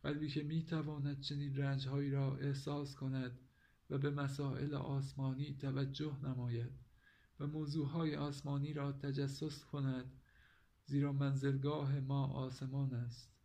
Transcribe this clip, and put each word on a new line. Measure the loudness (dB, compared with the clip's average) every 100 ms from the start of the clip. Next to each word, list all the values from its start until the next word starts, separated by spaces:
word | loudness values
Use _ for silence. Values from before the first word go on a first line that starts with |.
قلبی | 0 0 0
که | -2
می‌تواند | 0 -2 0 -2 0 -2 -2 -2
چنین | -4 -2 -2
رنج‌هایی | 0 2 0 0 0 2
را | 2 2 2
احساس | 0 0 -2 -2 -4
کند | -4 -2 0 -2 -6 -16 -20 -20 _ -4
و | 0
به | 2
مسائل | 2 0 0 0 0 0
آسمانی | 0 0 0 -2 0 0 0 -2 -2
توجه | -2 0 0 0 -4 -2
نماید | -2 -2 0 0 -2 -6 -16 -20 -20 -20 -20 -6
و | -4
موضوعهای | -2 0 0 2 2 0
آسمانی | 2 -2 -2 0 0 0
را | 0 -2
تجسس | 0 -2 0 0 0 -4 -4
کند، | -6 0 2 0 -4 -12 -20 -20 -20 -20 _ _
زیرا | 0 2 4
منزلگاه | 4 4 4 4 4 2 2 2 2
ما | 2 2 2
آسمان | 0 -2 -4 -2 0 2
است. | 0 -2 -6 -16 -20